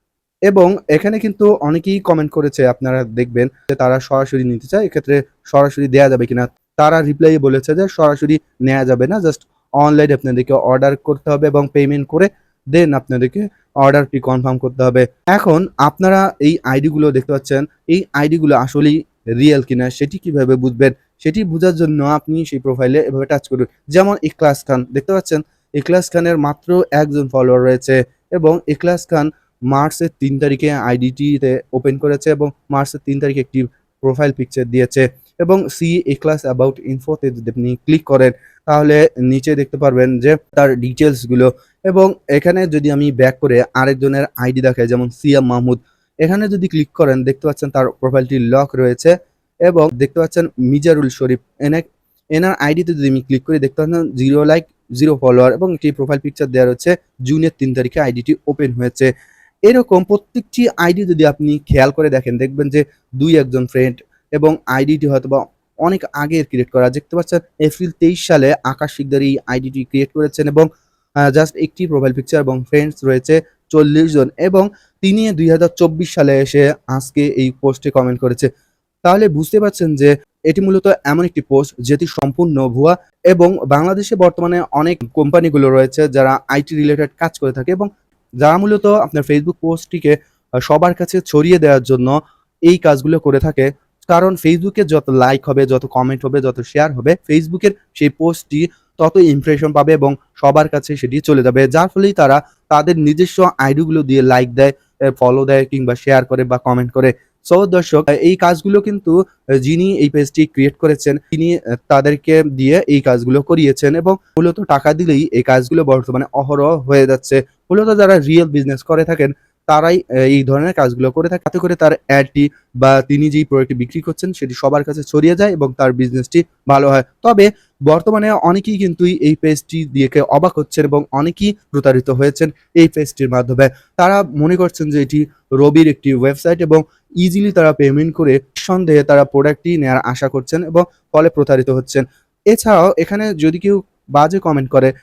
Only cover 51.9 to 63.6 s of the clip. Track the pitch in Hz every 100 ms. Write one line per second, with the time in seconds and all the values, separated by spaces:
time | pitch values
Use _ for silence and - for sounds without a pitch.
51.9 | _ _ _ - 156 185 185 143 160 175
52.9 | 156 139 131 131 131 131 156 135 139 156
53.9 | 170 160 127 131 143 147 160 165 _ -
54.9 | 123 151 143 131 123 127 131 185 165 151
55.9 | 143 131 117 147 - 139 127 127 123 170
56.9 | 175 _ - 127 156 160 - 135 127 127
57.9 | 165 139 123 120 156 - 143 143 120 123
58.9 | - 131 123 _ _ _ _ 208 254 240
59.9 | 185 185 202 _ 247 - - 240 - 175
60.9 | 175 196 165 151 143 151 147 - 139 131
61.9 | 143 151 131 127 120 135 139 143 143 143
62.9 | _ _ 127 151 160 135 127